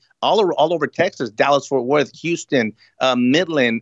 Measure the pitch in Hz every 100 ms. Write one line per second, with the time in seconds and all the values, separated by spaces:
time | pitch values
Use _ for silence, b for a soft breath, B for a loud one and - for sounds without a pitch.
0 | _ _ 123 185 190 151 151 170 143 -
1 | 175 - 123 107 135 143 - 135 120 147
2 | 120 - 160 170 - 139 110 104 b b
3 | 131 127 123 143 180 156 120 113